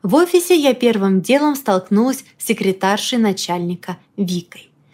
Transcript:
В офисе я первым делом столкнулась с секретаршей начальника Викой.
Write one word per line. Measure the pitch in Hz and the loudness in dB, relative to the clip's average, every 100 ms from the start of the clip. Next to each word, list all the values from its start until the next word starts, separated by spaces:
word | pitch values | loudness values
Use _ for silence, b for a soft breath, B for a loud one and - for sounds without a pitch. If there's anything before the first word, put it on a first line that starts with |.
В | 196 | 2
офисе | 269 349 359 349 349 | 2 4 2 2 2
я | 285 | 2
первым | 247 240 214 196 190 | 2 0 2 0 0
делом | 170 269 302 277 | 2 2 2 -2
столкнулась | - 185 185 208 247 262 b b | -2 -2 0 0 0 -4 b b
с | - | -6
секретаршей | 208 190 190 190 202 - 247 | -2 -2 -2 -2 -2 -2 0
начальника | 214 190 - 180 175 175 - 175 _ - | 0 -2 -4 -4 -4 -6 -10 -14 _ -6
Викой. | 185 175 170 - - _ b | -4 -4 -8 -20 -20 _ b